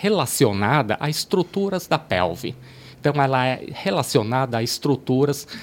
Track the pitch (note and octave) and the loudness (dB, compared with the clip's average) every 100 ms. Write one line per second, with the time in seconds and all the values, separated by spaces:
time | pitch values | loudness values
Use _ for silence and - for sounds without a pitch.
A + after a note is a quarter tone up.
0 | G3 G#3 C3 - B2 G2+ G2+ D3 A2 G#2+ | 0 0 0 2 2 4 2 2 2 -2
1 | D3 D#3 - F#3+ F3 - G3 F#3+ F3 D#3 | -2 -4 -2 0 0 -2 -2 -4 -2 -2
2 | - F#2 F2+ F2 - - - - - - | 0 0 0 -2 -8 -10 -16 -20 -20 -4
3 | D3 C#3+ C#3 C3 B2+ B2+ - - G3 F#3+ | 0 2 2 2 0 -2 -6 -6 -2 -2
4 | C3 C#3 G#2+ B2+ C3 A#2 A#2+ - D3 C3 | 0 0 2 0 -2 -2 -2 -2 -2 -2
5 | - C3 C#3+ C#3 - - | 0 2 2 0 -8 -16